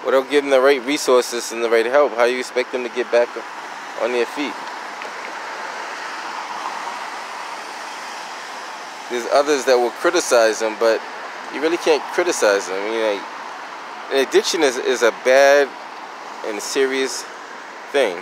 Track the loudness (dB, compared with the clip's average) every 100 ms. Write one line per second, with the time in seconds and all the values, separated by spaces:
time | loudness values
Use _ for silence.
0 | 4 2 4 2 4 6 6 4 2 0
1 | 4 4 4 -4 -6 -2 4 4 4 4
2 | 4 4 2 2 -2 -2 -2 -4 -4 -4
3 | 2 2 2 -4 -12 -12 -12 -12 -12 -4
4 | -2 0 -2 -2 -6 -6 -10 -10 -12 -12
5 | -12 -12 -12 -10 -10 -10 -10 -10 -10 -10
6 | -10 -10 -10 -10 -8 -8 -8 -8 -8 -8
7 | -10 -10 -10 -10 -10 -10 -12 -12 -12 -12
8 | -12 -12 -12 -12 -12 -12 -12 -12 -12 -14
9 | -6 -6 2 2 4 2 4 4 4 0
10 | 2 2 4 4 6 4 -2 2 2 2
11 | -2 -12 -12 -12 -12 -2 0 0 2 2
12 | 2 0 0 4 4 4 0 -6 -4 0
13 | 0 -2 -6 -12 -12 -12 -14 -14 -14 -12
14 | -2 0 4 4 4 2 2 2 0 4
15 | 2 4 4 8 8 8 4 -2 -14 -14
16 | -14 -14 -14 -10 -8 -6 -4 0 2 0
17 | -2 -4 -10 -14 -16 -16 -16 -16 -2 2
18 | 2 0